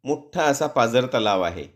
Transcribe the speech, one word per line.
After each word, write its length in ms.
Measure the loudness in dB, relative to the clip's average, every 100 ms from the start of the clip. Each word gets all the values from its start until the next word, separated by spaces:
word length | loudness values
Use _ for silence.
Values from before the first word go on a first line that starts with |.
मोठा 400 | -6 -6 -6 -2
असा 240 | 0 0 0
पाझर 380 | 2 2 2 0
तलाव 360 | 0 0 0
आहे. 220 | -2 -6 -14